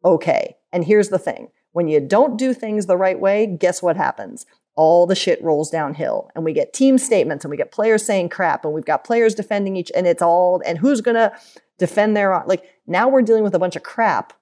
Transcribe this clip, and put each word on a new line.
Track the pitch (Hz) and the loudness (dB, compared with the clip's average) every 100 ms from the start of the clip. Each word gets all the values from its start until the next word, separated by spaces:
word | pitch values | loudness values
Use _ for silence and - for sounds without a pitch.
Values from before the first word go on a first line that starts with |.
okay. | 180 165 - 135 - - _ | 2 2 2 -2 -2 -12 _
And | 180 | -4
here's | 165 208 202 | 2 2 2
the | 190 | -2
thing. | - - - _ _ | -4 -10 -16 _ _
When | 170 165 | -4 0
you | 151 | 0
don't | 135 202 285 214 | 2 2 2 0
do | 262 | -4
things | 247 220 214 190 | -4 -4 -4 0
the | 180 | 0
right | 190 185 | 0 0
way, | 196 208 220 | 0 0 0
guess | 175 180 180 | 0 -2 0
what | 175 170 | -2 0
happens? | - - 98 247 - _ _ - | -2 -4 -14 -16 -20 _ _ 0
All | 160 170 175 | 4 4 4
the | |
shit | 185 - 165 | 0 0 -2
rolls | 165 151 156 | 0 -2 -2
downhill. | 160 147 147 147 57 - | -4 -4 -6 -6 -6 -8
And | - | -6
we | 160 | -4
get | 151 143 | -2 -4
team | - 269 262 | 2 4 4
statements, | - 208 165 143 | 2 0 0 -4
and | 143 | -8
we | 147 | -8
get | - | -6
players | - 220 214 | -2 0 0
saying | 214 196 175 | 0 -2 -2
crap, | - 175 143 | -2 -2 -2
and | 156 | -4
we've | 156 | -6
got | 147 151 | -4 -4
players | - 233 226 | -2 0 0
defending | 214 202 202 196 190 | 0 -4 -4 -4 -6
each, | 170 | -4
and | - 180 | -2 0
it's | 170 | 2
all, | 170 170 180 180 | 2 2 2 0
and | - 170 | -4 -2
who's | 233 262 | 0 0
gonna | 240 226 220 - - - _ _ | 0 2 0 -2 -20 -20 _ _
defend | 185 - 214 208 | -2 0 2 2
their, | 196 180 - | 2 0 0
like, | 185 - _ - | -4 -4 _ -6
now | 180 247 | 0 2
we're | 269 | 2
dealing | 220 226 | 4 2
with | 208 | 2
a | 180 | 0
bunch | 180 170 | -2 -4
of | |
crap | - - 220 143 - _ | -12 -2 0 0 -6 _